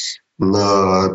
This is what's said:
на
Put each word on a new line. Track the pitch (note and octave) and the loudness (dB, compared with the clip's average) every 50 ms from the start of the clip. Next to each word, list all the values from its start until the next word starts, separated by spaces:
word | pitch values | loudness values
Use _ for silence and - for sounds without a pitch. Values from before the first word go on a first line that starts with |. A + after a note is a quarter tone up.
| - - - - _ _ _ - | -10 -10 -12 -14 _ _ _ -4
на | F#2+ F#2+ G2+ G#2 G2+ G2 G2+ G2 F#2+ F#2+ F#2 F#2+ F#2+ F2+ | -2 0 0 2 2 2 2 2 2 2 2 0 0 0